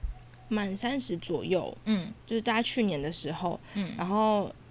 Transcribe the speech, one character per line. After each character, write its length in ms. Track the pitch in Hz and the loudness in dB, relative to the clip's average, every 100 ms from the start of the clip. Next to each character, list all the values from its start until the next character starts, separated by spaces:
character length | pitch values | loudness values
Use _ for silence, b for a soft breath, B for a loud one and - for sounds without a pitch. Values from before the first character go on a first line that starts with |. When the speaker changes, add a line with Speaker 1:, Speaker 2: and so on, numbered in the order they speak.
| - - - - - | -6 -6 -14 -20 -4
Speaker 1:
满 280 | 214 202 196 | -2 0 -2
三 220 | 240 277 | 0 0
十 180 | - 170 | 0 -2
左 260 | - 156 | -2 -2
右， 320 | 107 180 87 - - | 2 2 0 -4 0
Speaker 2:
嗯。 280 | 208 170 220 - | 0 0 -8 -4
Speaker 1:
就 80 | 226 | -2
是 60 | |
大 120 | 220 | 2
概 80 | 220 | 2
去 220 | 233 - | 2 2
年 180 | 214 156 | 2 2
的 100 | 143 | 0
时 200 | 165 - | -2 -2
候， 280 | 165 180 165 B | -2 -2 -4 B
Speaker 2:
嗯。 220 | 208 180 - | -4 -4 -2
Speaker 1:
然 80 | 175 | 0
后 480 | 202 220 214 180 - - | 2 4 4 2 -4 -16